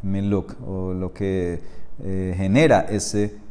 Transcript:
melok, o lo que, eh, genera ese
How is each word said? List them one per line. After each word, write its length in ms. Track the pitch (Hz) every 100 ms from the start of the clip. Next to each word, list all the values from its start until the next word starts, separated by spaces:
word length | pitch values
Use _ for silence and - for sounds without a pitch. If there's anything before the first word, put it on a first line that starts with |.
melok, 560 | 98 98 101 101 - - 110
o 280 | 95 92
lo 180 | 90 92
que, 480 | - 98 95 87 85 - - - -
eh, 300 | 95 95 92
genera 520 | 90 95 110 156 107 -
ese 480 | 104 - 104 104 - -